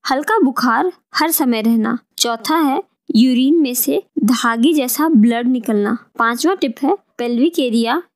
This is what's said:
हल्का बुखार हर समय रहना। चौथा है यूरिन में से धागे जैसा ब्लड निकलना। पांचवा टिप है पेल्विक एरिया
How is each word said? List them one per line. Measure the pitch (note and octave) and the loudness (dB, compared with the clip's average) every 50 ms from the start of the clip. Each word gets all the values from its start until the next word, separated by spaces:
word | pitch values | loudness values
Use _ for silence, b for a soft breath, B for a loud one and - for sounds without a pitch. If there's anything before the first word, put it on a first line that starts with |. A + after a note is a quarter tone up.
| - - | -2 -2
हल्का | C4 C4+ D4+ - G#4+ A4+ | -4 -4 -2 0 0 2
बुखार | E4+ C4+ A#3+ - A#3+ B3+ A3+ B3+ D#4 F#4 - _ _ _ - | 2 0 0 -2 -2 0 0 0 -2 -2 -6 _ _ _ -4
हर | - D4+ E4 | -2 -2 -2
समय | D#4+ - D4+ B3 A#3+ A3 | 0 0 0 0 0 0
रहना। | G#3+ A3+ A#3 A3+ G#3+ A3+ A#3+ A#3+ _ _ _ - | 0 0 2 2 0 -2 -4 -6 _ _ _ -6
चौथा | - A#3+ A#3 A#3 A#3 - D#4 | -4 -4 -4 -6 -2 -2 0
है | E4 D#4 C#4 C4 D4 - _ _ _ _ - D#4 | 2 2 0 0 -2 -6 _ _ _ _ -2 2
यूरिन | G#3+ A#3+ C4 B3+ A#3+ C4 C4+ D#4+ E4+ | 2 4 4 2 2 2 2 2 2
में | D4+ B3+ A#3+ | 2 0 -2
से | - - C#4+ C#4+ G4+ - _ _ D#4 - | -4 -4 -2 -2 -4 -4 _ _ -2 0
धागे | G3+ B3 A3+ - A#3+ A3+ A#3 A#3 D#4+ | 0 0 0 0 -2 0 2 2 2
जैसा | D#4+ D4+ B3+ B3+ - - D4+ E4 | 2 2 0 -2 -2 -2 0 2
ब्लड | E4 D#4 D#4 A#3+ A#3 A#3 A#3+ B3 | 4 4 4 4 2 0 0 0
निकलना। | B3+ B3 A3+ - A3 G#3 G3+ G3+ A#3+ A#3 - _ _ - | -2 -2 -2 -2 -2 0 0 -2 -4 -6 -8 _ _ -2
पांचवा | A#3 A3+ A#3+ B3 - F4 G4 | 0 0 0 0 0 0 0
टिप | F#4+ E4 C4 A3+ - | 0 -2 -4 -4 -2
है | C#4 C#4+ G4 - _ _ _ - | -2 -2 -2 -2 _ _ _ -8
पेल्विक | A#3+ A#3 A#3+ A#3 C4 E4+ E4+ - | -6 -4 0 0 0 0 0 -2
एरिया | C4+ B3 A3 A#3 A3+ A3+ C4 E4+ F4 _ _ | -2 0 0 0 0 0 -2 -4 -4 _ _